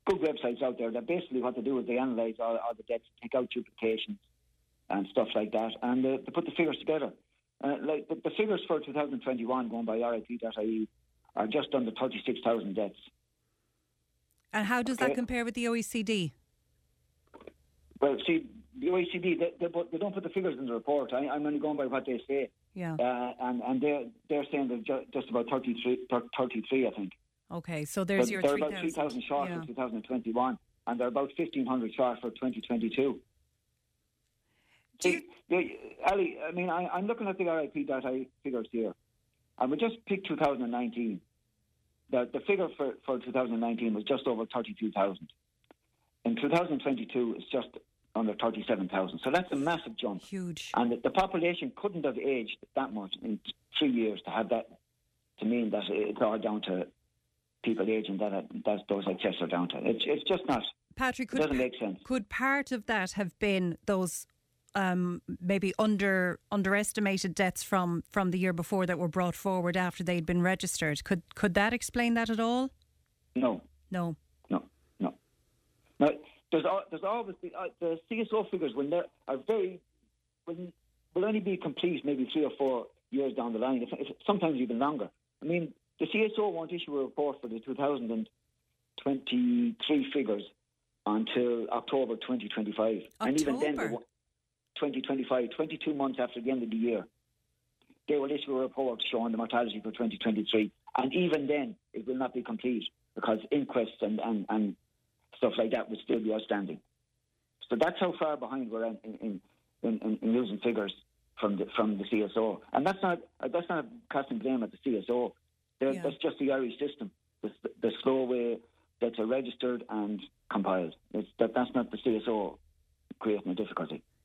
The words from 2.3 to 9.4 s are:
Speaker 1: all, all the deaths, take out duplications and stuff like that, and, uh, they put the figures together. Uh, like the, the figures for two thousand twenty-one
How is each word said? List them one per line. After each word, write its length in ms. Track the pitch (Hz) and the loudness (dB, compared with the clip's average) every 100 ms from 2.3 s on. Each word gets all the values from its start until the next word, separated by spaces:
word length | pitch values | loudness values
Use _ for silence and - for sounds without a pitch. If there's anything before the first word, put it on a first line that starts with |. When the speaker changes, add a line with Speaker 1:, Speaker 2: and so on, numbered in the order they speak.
| 110 | 0
Speaker 1:
all, 200 | 113 117 | -2 0
all 160 | 117 117 | -2 -6
the 60 | |
deaths, 220 | - 117 - _ | -4 -4 -6 _
take 120 | 117 | -2
out 140 | 131 120 | -2 0
duplications 680 | 123 110 - 113 110 - 101 _ _ _ _ _ _ - | -4 -8 -2 0 0 -4 -10 _ _ _ _ _ _ -4
and 160 | 98 95 | -4 0
stuff 180 | - 113 | 0 2
like 180 | 113 107 | 0 0
that, 180 | 110 113 - | 0 -2 -2
and, 220 | 123 127 | 0 2
uh, 140 | 131 135 - | 2 0 -2
they 60 | |
put 100 | 165 | -2
the 60 | 170 | -2
figures 260 | - 160 131 | 0 0 0
together. 320 | - 156 123 - _ _ _ _ | 0 0 -2 -6 _ _ _ _
Uh, 120 | 139 143 | -2 0
like 240 | 143 151 - | 0 -2 -2
the, 80 | 160 | -4
the 60 | - - | -2 0
figures 240 | 214 185 - | 2 0 0
for 100 | 156 | -2
two 140 | 147 | 0
thousand 280 | 143 147 127 | -2 -2 -2
twenty-one 500 | 131 123 | -2 -2